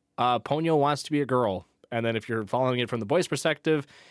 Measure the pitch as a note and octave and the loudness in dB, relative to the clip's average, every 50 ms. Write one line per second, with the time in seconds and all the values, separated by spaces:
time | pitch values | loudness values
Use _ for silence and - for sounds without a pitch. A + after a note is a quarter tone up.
0 | _ _ _ - B2 B2 B2 A2 - - C#3 D#3 E3 E3 D#3+ D3 C#3 C#3+ D3 C#3+ | _ _ _ 0 2 2 2 0 0 -2 -2 0 2 2 2 4 4 2 0 -2
1 | - - D3+ D3 C#3+ A#2 C3 B2+ A#2+ G#2 F#2+ F2+ - _ _ _ - _ A#2+ A#2 | -2 -2 -2 -2 0 2 2 2 2 0 -2 -4 -8 _ _ _ -14 _ -4 -2
2 | A#2 A#2 A2+ A2 - - A#2 A2 G#2+ F#2+ - B2 C3 B2+ B2+ B2 B2 A2 B2 A#2 | 0 0 -2 -2 -2 -2 -4 -4 -2 -2 0 0 2 2 2 0 -2 -2 -4 -6
3 | G#2+ G2+ D3 F3+ F3 - D#3 C#3 - D#3+ D3+ - - D#3+ D#3 D3 C#3 - - - | -2 0 0 0 0 0 -4 -2 0 -2 -2 0 0 0 0 0 -2 -8 -16 -20
4 | - - | -20 -20